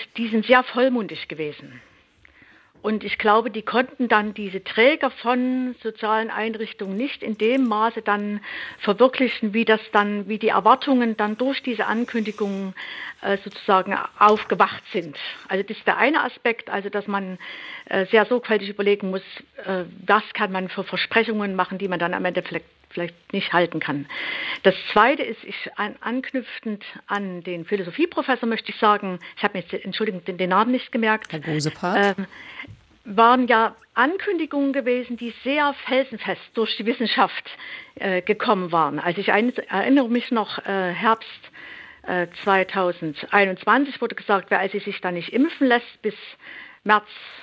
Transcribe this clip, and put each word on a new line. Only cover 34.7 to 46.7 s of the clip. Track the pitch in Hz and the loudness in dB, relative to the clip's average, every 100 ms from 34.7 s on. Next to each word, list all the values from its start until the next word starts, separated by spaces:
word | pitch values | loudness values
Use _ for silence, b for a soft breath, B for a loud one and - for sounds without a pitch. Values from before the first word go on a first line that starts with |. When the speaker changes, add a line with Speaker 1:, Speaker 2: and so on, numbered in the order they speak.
Speaker 1:
gewesen, | 269 240 247 247 240 | 0 0 -2 -4 -8
die | 233 - | -10 -6
sehr | 254 294 285 277 - | -2 2 0 -2 -2
felsenfest | 254 269 220 190 175 - | 0 0 -4 -6 -6 -6
durch | - 220 - | -4 -2 -2
die | 214 | -2
Wissenschaft, | 269 220 - 190 - - - B B B - | 0 0 2 2 0 -12 -16 B B B -6
äh, | 196 185 | -2 0
gekommen | - - - 196 175 | 0 0 2 2 2
waren. | 165 147 147 | 2 2 0
Also | 170 170 | -4 -2
ich | 190 | 2
ein-, | 202 240 - | 4 2 -2
erinnere | - 190 220 277 240 | -4 -2 4 4 4
mich | 240 - | 0 0
noch, | 233 202 - | -2 -2 -6
äh, | - 196 180 | -4 -2 -2
Herbst, | 175 220 226 - - - B B B B B | 0 2 2 -2 -20 -20 B B B B B
äh, | - 180 175 - | -4 -2 -4 -2
zweitausendeinundzwanzig | 208 190 185 196 180 175 160 147 - 202 196 185 - 240 285 - | 2 4 4 0 0 -2 -6 -8 2 4 4 2 4 4 2 -2
wurde | 233 - | -6 -6
gesagt, | - 196 - | 0 0 2
wer | 190 | 0
also | 196 208 | 0 -4
sich | 202 - | -6 -6
da | 185 | -6
nicht | 175 165 | -6 -2
impfen | 233 320 - 262 | 2 2 2 4
lässt | 240 - - | 2 0 -8
bis | 214 - - - B B B | -8 -8 -18 -20 B B B